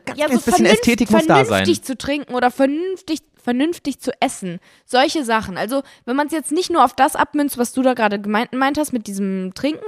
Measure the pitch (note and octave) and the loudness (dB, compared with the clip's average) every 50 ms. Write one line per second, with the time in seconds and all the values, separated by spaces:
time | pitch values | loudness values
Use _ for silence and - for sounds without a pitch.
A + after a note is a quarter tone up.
0 | - - - C#4 D4 D4+ B3+ - - A#3 C#4+ E4+ A3 F3 G#3+ D#4 A#4+ A#3+ A3 G#3+ | -4 -6 -4 -4 0 0 0 0 2 4 4 4 6 6 4 4 4 2 2 2
1 | A#3+ - G#3+ D#4+ D#4+ D#4+ E3 C3+ C3 - G#2 F#2+ F#2+ G2+ E4 - - - C4 - | 2 4 4 4 4 4 4 4 4 4 2 2 2 2 0 0 -2 -6 -8 -6
2 | - C4+ C#4+ D4+ C4 - A#3+ B3 B3 B3 - - C4+ C4+ C#4+ D#4 F4+ F#4+ F#4+ E4+ | -4 -4 -4 -4 -4 -6 -2 0 0 0 2 2 0 0 0 -2 -4 -4 -6 -8
3 | - - D#4+ - - _ _ _ _ B3 B3 B3 C#4+ E4 F4 - - C#4+ B3+ - | -6 -6 -6 -6 -8 _ _ _ _ -2 0 0 0 0 -2 -4 -6 -8 -8 -6
4 | - B3+ - - - C4 - - G3 F3+ E3+ F3+ - _ _ _ _ - - B3 | -8 -8 -4 -2 -2 -4 -2 -6 -10 -10 -10 -12 -14 _ _ _ _ -2 2 2
5 | C4+ D#4+ - E4 C4 A3+ A3+ A3 F#3 G3 F3+ C3 F3 G#3 C4+ C#4 - - - _ | 2 2 0 -2 -2 -2 -2 -2 -2 -4 -6 -6 -4 -2 -4 -4 -4 -6 -12 _
6 | _ A#3 B3 C#4 D4+ C#4+ D#4+ D#4+ B3 - D4 F4 F#4 - E4+ D#4+ A#3+ B3 - - | _ -4 -2 -2 -2 -2 -4 -6 -4 -2 -2 -2 -2 0 2 2 2 2 4 2
7 | C4 D#4 - - - - - D4 C#4+ C#4 - - A#3+ - - C4 B3+ B3+ B3 A#3+ | 2 2 2 0 -2 -2 0 -2 -2 -2 -2 -4 -4 -2 -2 0 0 0 2 2
8 | A3+ G#3 G3+ G#3 G3+ G#3 G#3+ G#3+ A#3+ - - B3+ C4+ C4+ D4 D4+ D4+ - - A#3 | 0 0 0 -2 -2 -2 -2 -2 -2 -2 -2 -2 -2 0 0 -2 -2 -2 -4 -6
9 | G#3+ - G3 G3 G3+ F#3+ F#3+ F#3+ F#3 F#3 F#3 - - C#4+ D#4 - G#4+ | -6 -6 -6 -4 -4 -2 -2 -4 -4 -6 -6 -4 -4 -4 -4 -4 -4